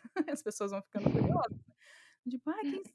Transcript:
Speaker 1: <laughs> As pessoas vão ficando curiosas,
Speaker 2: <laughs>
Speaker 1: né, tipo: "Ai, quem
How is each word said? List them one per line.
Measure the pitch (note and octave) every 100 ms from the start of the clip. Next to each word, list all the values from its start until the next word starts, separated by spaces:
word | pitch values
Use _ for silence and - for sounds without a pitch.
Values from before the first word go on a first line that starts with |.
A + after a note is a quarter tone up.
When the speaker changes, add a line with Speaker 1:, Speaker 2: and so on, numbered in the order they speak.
| - -
Speaker 1:
<laughs> | D4+ C#4+
As |
pessoas | - - G3+
vão | G3
ficando | - - -
curiosas, | - - F5+ C#5+ -
Speaker 2:
<laughs> | - _ - - - _ B3+
Speaker 1:
né, |
tipo: | B3 D4+
"Ai, | F#4+ C#4+
quem | C#4 -